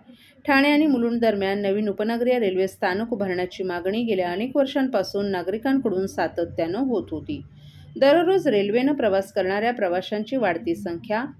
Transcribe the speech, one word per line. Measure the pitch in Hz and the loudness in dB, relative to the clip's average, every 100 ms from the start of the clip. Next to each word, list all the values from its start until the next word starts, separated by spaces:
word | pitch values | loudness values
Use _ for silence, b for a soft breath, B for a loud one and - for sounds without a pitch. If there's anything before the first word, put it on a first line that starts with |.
| - B B B | -12 B B B
ठाणे | - 269 285 | 2 4 6
आणि | 294 311 | 4 4
मुलुंड | 254 233 233 | 2 2 2
दरम्यान | 226 202 190 202 | 2 2 0 0
नवीन | 202 202 208 | 0 0 0
उपनगरीय | 202 214 233 247 247 | -2 -2 0 2 2
रेल्वे | 202 185 190 | 2 0 -2
स्थानक | - 190 190 233 | 0 -2 -2 -2
उभारण्याची | 214 190 180 180 - | -4 -2 -2 -4 -4
मागणी | 185 175 180 220 | -4 -4 -2 -2
गेल्या | 233 185 175 | 0 0 -2
अनेक | 180 254 294 | -2 -2 0
वर्षांपासून | 269 285 262 220 185 202 202 | 0 0 0 0 -2 -2 -2
नागरिकांकडून | 185 175 220 269 269 233 185 190 | -2 -4 -2 0 0 0 -2 -2
सातत्यानं | - 165 - 170 - 165 202 | -2 -4 -2 -4 -4 -4 -2
होत | 269 214 - | -2 -2 -4
होती. | 151 147 143 - B B B B - | -8 -8 -10 -12 B B B B 2
दररोज | 269 320 349 381 294 | 4 6 4 2 2
रेल्वेनं | 208 202 233 269 | 2 2 2 2
प्रवास | 285 220 190 190 | 2 2 2 0
करणाऱ्या | 202 185 202 226 | -2 0 0 0
प्रवाशांची | 240 185 180 180 214 214 269 | 0 0 -2 -2 -6 -2 0
वाढती | 202 170 170 | 0 0 -2
संख्या, | 175 190 170 - 214 285 | -4 -6 -8 -4 -4 -4